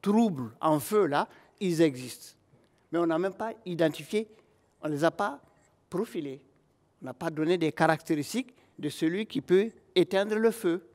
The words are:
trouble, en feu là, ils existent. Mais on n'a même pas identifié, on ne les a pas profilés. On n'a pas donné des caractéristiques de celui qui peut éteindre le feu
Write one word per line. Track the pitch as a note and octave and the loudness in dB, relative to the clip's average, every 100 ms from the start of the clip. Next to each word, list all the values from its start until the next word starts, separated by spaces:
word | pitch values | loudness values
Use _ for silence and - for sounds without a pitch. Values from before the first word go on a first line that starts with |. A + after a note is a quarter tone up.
trouble, | G3 G#3+ A3+ D3+ A#2+ - | 2 2 2 0 -8 -2
en | D#3+ D#3 | 2 2
feu | - G#3 F3+ | 2 2 2
là, | C#3+ G#3+ - _ _ | 2 -2 -8 _ _
ils | G3 D#3+ | -2 4
existent. | E3 B2+ B2+ - - - _ _ _ _ _ | 4 2 -12 -14 -18 -20 _ _ _ _ _
Mais | E3 | -2
on | E3+ | 0
n'a | D#3+ | 0
même | F#3 | -2
pas | F#3+ A3 A3+ - | -6 -10 -10 -10
identifié, | E3 E3 D3+ D3+ G#3+ A3 - _ _ _ _ | 0 0 0 -4 -4 -4 -12 _ _ _ _
on | D#3 | -6
ne | |
les | D3 | 0
a | D#3+ | 0
pas | D#3+ G3+ C#4+ _ _ _ _ _ | 0 -6 -6 _ _ _ _ _
profilés. | F3+ A3+ F#3 C#3+ C3+ _ _ _ _ _ _ | -8 -6 -8 -10 -12 _ _ _ _ _ _
On | C3 | -14
n'a | |
pas | B2 E3+ | -8 -6
donné | D#3 D#3 F3+ | -2 0 2
des | D#3+ | 0
caractéristiques | - D#3+ D#3+ - D#3 C#3 A3+ C4 _ _ - | 2 2 2 0 -2 -2 -6 -8 _ _ -10
de | D3 | -10
celui | - D#3+ F3+ A3 | -2 -2 -2 -4
qui | - | -6
peut | C3+ F3+ A3 - _ | 2 2 2 -6 _
éteindre | - F3 F#3+ G#3 G#3+ | 0 2 0 0 2
le | A3+ | 0
feu | A3+ F3+ E3+ - | 0 -2 -2 -6